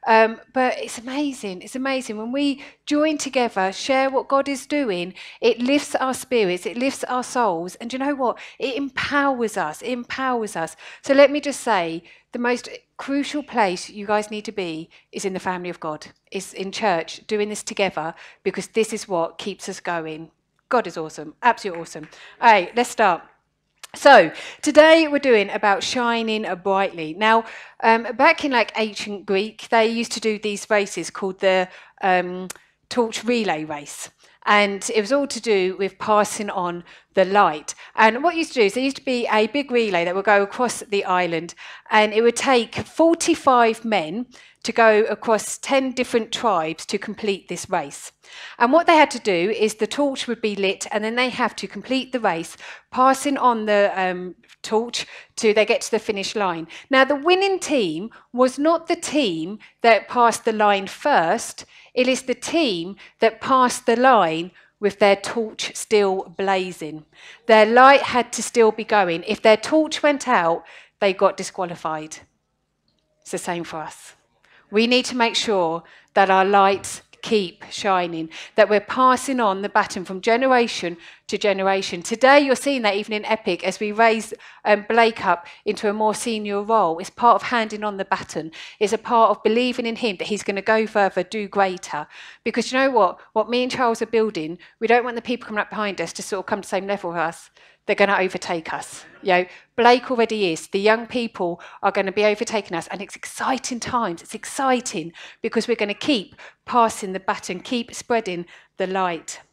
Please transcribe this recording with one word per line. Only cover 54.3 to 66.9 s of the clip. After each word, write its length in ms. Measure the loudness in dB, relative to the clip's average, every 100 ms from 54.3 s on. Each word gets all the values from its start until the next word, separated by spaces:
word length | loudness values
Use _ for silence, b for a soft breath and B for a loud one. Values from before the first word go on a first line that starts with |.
| -14 _ _
torch 440 | -2 -2 -2 -8 -10 B B -2
till 160 | 2
they 140 | 4 2
get 160 | 0
to 80 | 0
the 80 | -4
finish 360 | -4 -6 -4
line. 340 | -4 -2 -4 -8 B B
Now, 160 | 2
the 100 | 4
winning 440 | 2 2 2 2 -2
team 520 | -2 -2 0 -4 -10 B B
was 260 | 0 0 2
not 280 | 0 0 -2
the 100 | -6
team 640 | -2 -2 0 -2 -8 -10 B B
that 260 | 4 4 2
passed 360 | 2 2 2
the 80 | -4
line 340 | 2 2 2 -2
first. 800 | -6 0 2 2 -2 -4 -14 -20 b b
It 120 | -2 0
is 160 | 0
the 120 | -4
team 600 | -8 -2 0 0 -2 -8 -12 B B
that 200 | 0 0
passed 460 | 0 2 2 0 -2
the 100 | 2
line 560 | 4 6 4 0 -6 b b _
with 220 | -4 2
their 160 | 4 4
torch 580 | 0 -6 -6 -8 -10
still 600 | -10 0 2 2 0 -6 -6
blazing. 680 | -2 0 -2 -8 -12